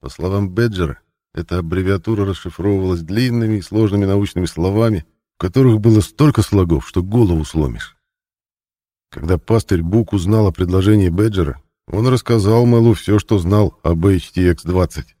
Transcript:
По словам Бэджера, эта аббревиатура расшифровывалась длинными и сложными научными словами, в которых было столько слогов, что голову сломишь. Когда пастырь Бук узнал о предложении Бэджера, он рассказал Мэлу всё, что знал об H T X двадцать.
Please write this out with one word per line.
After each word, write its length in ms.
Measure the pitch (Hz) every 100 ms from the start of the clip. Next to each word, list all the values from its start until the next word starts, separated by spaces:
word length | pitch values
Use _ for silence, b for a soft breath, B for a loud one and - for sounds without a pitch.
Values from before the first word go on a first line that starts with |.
По 80 | 69
словам 400 | - 90 98 101
Бэджера, 500 | 90 120 98 82 - _ _ _
эта 260 | - 82 87
аббревиатура 640 | 82 90 92 98 95 110 98
расшифровывалась 760 | 92 95 - 92 98 92 87
длинными 560 | 80 101 127 120 110 107
и 40 |
сложными 440 | 87 104 110 101 98
научными 400 | 98 101 - 87
словами, 600 | - 92 101 113 101 - _ _ _
в 40 |
которых 400 | 92 131 131 110
было 220 | 107 110
столько 400 | 98 - 151 -
слогов, 460 | 104 101 87 80 -
что 160 | -
голову 420 | 92 117 110 82 76
сломишь. 520 | 78 71 57 - _ _ _ _ _ _ _ _ _ _ _ _
Когда 280 | - 76 90
пастырь 440 | - 113 - 92
Бук 320 | 82 107 117
узнал 340 | 101 87 110 104
о 40 |
предложении 580 | 82 90 92 95 107 92
Бэджера, 520 | 85 110 98 78 65 _ _ _
он 200 | 92 120
рассказал 580 | 127 - 117 98 113 120
Мэлу 280 | 120 117
всё, 260 | 110 - 104
что 200 | - 104
знал 400 | 85 104 104 -
об 220 | - 85 92
H 260 | 95 -
T 160 | - 90
X 120 | 85
двадцать. 520 | 80 90 87 - - _